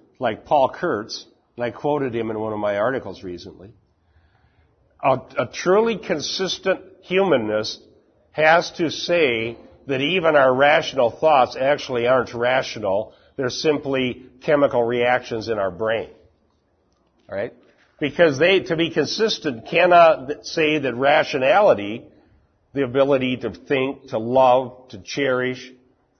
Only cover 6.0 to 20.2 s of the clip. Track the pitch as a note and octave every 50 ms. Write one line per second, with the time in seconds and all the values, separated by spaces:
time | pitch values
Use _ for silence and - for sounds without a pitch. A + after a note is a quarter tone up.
6 | - - F3+ D3 C3 - - - F#3+ F3 - - - F#3 F3+ - - - - _
7 | _ - F3+ F#3 G3 F#3+ D3+ B2+ A2 G#2+ G#2+ G#2+ G#2+ - - - - - _ _
8 | _ _ _ _ _ _ _ - D3+ D#3 E3 F3 - - - - F3 C#3+ - -
9 | - - F3 F3 D#3 B2+ A#2 A2+ A2+ A#2 A#2 - - - - _ _ C3+ C#3 B2+
10 | C#3 D3+ F3+ F#3+ D#3+ D#3+ D3+ C#3+ C3+ C3 B2+ B2+ C#3+ C#3+ D#3 E3 - - C3+ C3+
11 | B2 A2+ A2 - D#3 D#3+ D3+ C3+ B2 A#2 - B2+ C3 C#3 D3 - - - B2+ A#2+
12 | A#2 A#2+ C3 B2+ A2+ - B2+ A#2 A#2+ B2 C3 C3 B2+ - - A2+ G#2 G2 F#2 G#2
13 | G#2+ - - _ _ _ _ - C3 A#2+ - - - D#3+ D3 C#3 D3 C#3 C3+ C3
14 | B2+ B2 A2+ - - - _ _ - - D3 C#3+ C#3+ C3 B2 B2 A#2+ A#2 A#2+ A#2+
15 | A#2+ B2 B2 B2 A#2+ - B2 A2+ G#2 A2+ A2+ G#2 G2 F#2+ F2+ F2 A2 A2 A2+ G#2+
16 | E2+ - - _ _ _ _ _ _ _ _ _ _ _ _ _ _ _ _ _
17 | _ _ _ _ _ - F#2+ G2 A2+ C3 - _ _ _ _ _ _ _ _ _
18 | D3+ C#3 - - F3 D#3+ C#3 B2+ D#3 F#3 G3 F#3 - - E3+ D#3+ E3+ D#3+ - E3+
19 | C#3+ - - - A3 G#3+ - - - D3+ B2 A2+ - - E3+ E3 F3 F3+ F3 E3+
20 | E3+ D#3+ D3+ C3+